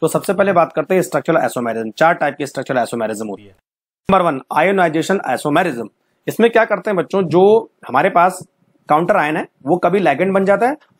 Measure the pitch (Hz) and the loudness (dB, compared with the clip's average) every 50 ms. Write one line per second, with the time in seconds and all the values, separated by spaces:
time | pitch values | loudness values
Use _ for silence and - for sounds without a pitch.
0 | 160 160 - 160 - - 190 196 196 196 190 175 160 - - 165 147 - 185 185 | -4 -2 -2 -2 -2 -2 0 0 2 2 4 2 2 2 0 -6 -4 0 0 0
1 | 170 - - 143 - - 165 156 - 117 - 131 120 117 110 113 113 110 - - | 0 0 -4 -4 -2 0 0 0 0 0 -4 -4 -4 -4 -4 -6 -8 -8 -2 2
2 | 160 165 175 170 - 143 131 - 143 127 - 143 127 - 135 127 117 - - 117 | 2 2 2 0 -2 -4 -4 -6 -10 -8 -8 -10 -6 -4 -2 -2 -2 -2 -4 -6
3 | 110 104 110 101 110 104 98 98 104 98 - _ _ _ _ _ _ _ _ _ | -4 -6 -6 -6 -8 -10 -10 -14 -16 -20 -20 _ _ _ _ _ _ _ _ _
4 | - - 190 185 175 170 143 131 - - - 147 160 190 202 196 180 165 147 160 | -4 0 0 2 2 0 -2 -4 -6 -4 0 0 2 2 2 2 0 0 0 -2
5 | 156 - 185 196 - - 127 113 - 151 143 165 185 170 131 117 110 98 _ _ | -2 0 -2 -2 -2 -4 -6 -4 -2 0 0 0 0 -2 -4 -8 -10 -12 _ _
6 | _ _ _ _ - 160 143 - 220 233 226 226 226 226 208 - - 220 202 175 | _ _ _ _ -10 -8 -2 0 0 2 4 2 2 2 -2 -4 -2 -4 -2 -2
7 | 156 - - 202 190 151 147 180 190 202 220 226 - - _ _ - - 123 - | -4 -2 -2 -2 -2 2 2 4 6 6 4 4 0 -4 _ _ -12 -2 0 0
8 | 170 196 - 170 175 190 185 - - _ _ _ _ _ _ _ _ - 147 156 | 0 2 4 4 2 2 0 -2 -16 _ _ _ _ _ _ _ _ 0 0 0
9 | 175 170 208 185 151 151 156 185 - - _ _ - 135 175 175 - 175 180 208 | 2 2 2 2 2 0 -2 -4 -6 -8 _ _ -4 -2 -2 0 0 0 0 2
10 | 180 156 139 127 185 190 190 196 190 190 202 - 233 254 302 - _ _ _ | 2 2 0 0 0 0 0 0 2 2 2 2 2 0 -2 -4 _ _ _